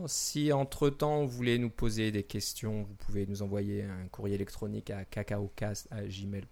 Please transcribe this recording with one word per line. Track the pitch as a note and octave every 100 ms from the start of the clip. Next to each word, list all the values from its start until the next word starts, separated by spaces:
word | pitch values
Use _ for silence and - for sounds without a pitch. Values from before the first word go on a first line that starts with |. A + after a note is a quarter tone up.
| D#3+
Si | - - D3+ D3
entre-temps, | C#3 C#3 - C#3+ C#3+ D3+ D3+ C#3
vous |
voulez | A#2+ A#2+ A#2+
nous | A#2+
poser | - A#2+ A2 A2
des | G#2
questions, | G2+ G#2 - - A2 G#2+
vous | G2+
pouvez | G#2 - G2+ G2
nous | G2+
envoyer | G2+ G2+ G2+ G2+
un | G2+ F#2 F#2
courrier | - G2+ G2
électronique | F#2+ - G#2 G#2+ -
à | G2+ F#2+
cacao | - G2+ G2+ G2+ -
cast | G#2+ G#2 -
à | A2
gmail | G2+ F#2+ G2+ G2+ -